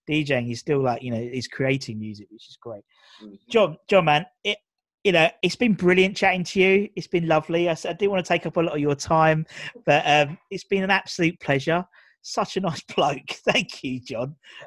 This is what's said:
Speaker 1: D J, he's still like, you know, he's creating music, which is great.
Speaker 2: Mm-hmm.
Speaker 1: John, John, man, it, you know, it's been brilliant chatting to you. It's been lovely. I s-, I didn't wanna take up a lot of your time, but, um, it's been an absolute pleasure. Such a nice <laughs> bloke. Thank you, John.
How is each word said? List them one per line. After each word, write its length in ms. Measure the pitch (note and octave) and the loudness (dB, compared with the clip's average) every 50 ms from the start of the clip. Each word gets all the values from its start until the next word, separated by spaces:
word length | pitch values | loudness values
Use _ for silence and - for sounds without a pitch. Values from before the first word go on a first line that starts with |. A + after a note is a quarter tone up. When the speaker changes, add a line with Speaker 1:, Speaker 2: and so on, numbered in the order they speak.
| _ | _
Speaker 1:
D 180 | - D3+ D#3 D3+ | -4 -2 -2 0
J, 160 | C#3 C#3 B2 A#2+ | 0 0 -2 -2
he's 180 | A#2+ A#2 A#2 | -4 -6 -8
still 200 | - - D3 C#3 | -4 -2 -2 0
like, 220 | C3+ B2+ A#2+ A#2 B2+ | 0 0 -2 -2 -4
you 80 | B2 | -6
know, 100 | A#2 A2+ | -6 -6
he's 280 | A#2+ A#2+ B2+ C3 B2 - | -6 -6 -6 -8 -8 -8
creating 500 | - - C3+ C3 C3+ C3+ C3+ - A2 G#2+ | -6 -4 -2 -2 -2 -2 -4 -8 -10 -10
music, 280 | G#2+ G#2+ G#2 G2 G#2 - | -10 -10 -12 -14 -16 -20
which 180 | G#2+ G#2+ - - | -20 -20 -20 -20
is 80 | - | -20
great. 260 | _ _ A#2+ A2 G2+ - _ _ _ _ _ - - G#3+ | _ _ -16 -16 -16 -16 _ _ _ _ _ -20 -20 -20
Speaker 2:
Mm-hmm. 120 | G#3+ G3+ G3+ _ _ | -20 -20 -20 _ _
Speaker 1:
John, 260 | - A3+ G3+ E3 D#3 - _ - | 2 2 2 2 0 -6 _ 2
John, 180 | G#3+ F#3+ F3 | 2 4 4
man, 180 | D#3 D3 D3+ F3+ - _ _ - | 4 2 2 0 -4 _ _ -6
it, 140 | G3+ G#3 - _ _ _ _ _ _ _ _ - | -6 -6 -6 _ _ _ _ _ _ _ _ 0
you 80 | G#3 F3+ | 2 4
know, 160 | E3 E3 E3 - _ - | 4 4 2 2 _ -4
it's 140 | F3+ - | -4 -2
been 180 | - B3 A#3+ G3+ | 0 0 0 2
brilliant 420 | - F3+ F3 F3+ F3+ F#3 F#3+ G#3 | 2 2 4 4 4 4 2 2
chatting 280 | - - F#3+ F#3 F#3 F3+ | 0 0 0 0 0 -4
to 160 | - - G3 F#3 | -2 0 2 4
you. 260 | F#3+ F#3+ G3 G3+ - - | 4 4 2 2 -2 -6
It's 100 | F#3+ D#3+ - | -10 -8 -4
been 200 | - F3+ E3+ D#3+ | -4 -2 0 2
lovely. 400 | D#3+ D#3 D#3 - E3 E3+ F3 F3 | 2 2 2 0 0 0 0 0
I 40 | E3 | -2
s-, 120 | D#3 - | -2 -4
I 80 | F3 E3+ | -8 -4
didn't 200 | E3 G#3 G3 G3+ | -2 -2 0 0
wanna 100 | F#3 F3 | -2 0
take 240 | - F3 E3+ - | 0 -2 -2 -2
up 100 | E3+ - | -2 -2
a 40 | F3+ E3 | 0 0
lot 100 | - - | 0 -2
of 40 | D3+ | -2
your 140 | C#3+ D3 C#3+ | 0 0 -2
time, 500 | C#3 - - E3 D#3+ D#3+ D#3+ D#3+ D#3 D#3+ - - - - - - - - | -2 -2 0 2 4 4 4 4 2 0 -4 -10 -14 -14 -14 -16 -4 2
but, 180 | - C#3+ D3+ D#3+ | 2 4 4 4
um, 320 | D#3+ D3 D3+ D3 C#3+ D#3+ - _ _ | 4 4 4 4 2 -2 -8 _ _
it's 140 | G3 F3+ - | -12 -12 -6
been 180 | - G3+ G3 F#3+ | -2 -2 -2 0
an 80 | F#3+ | 2
absolute 480 | G3 F#3+ - - - - F3 E3 F3 - | 0 0 0 -4 -2 0 0 0 0 -2
pleasure. 440 | - - C#3 C#3 C3+ E3 D#3+ F3 F3+ - _ - _ _ _ _ _ | -2 0 0 0 0 0 -2 -2 -2 -6 _ -20 _ _ _ _ _
Such 340 | - - - G3+ - - | -8 -4 -4 -4 -2 -2
a 40 | F#3 | -2
nice 200 | F#3+ F3 D3 - - | -2 -2 -4 -6 -10
<laughs> 140 | - - | -6 -2
bloke. 320 | - D#3+ C#3+ C#3+ C3+ - - - - - | 0 0 0 0 -4 -8 -12 -14 -6 -4
Thank 400 | - F#3+ A#3+ G3 - - - - | -2 0 0 -2 -4 -8 -12 -10
you, 160 | C3+ B2+ B2+ | -8 -8 -8
John. 340 | B2 - B2 A2 B2 C#3 D#3 - _ - - - - | -8 -8 -8 -6 -6 -8 -10 -14 _ -20 -20 -20 -16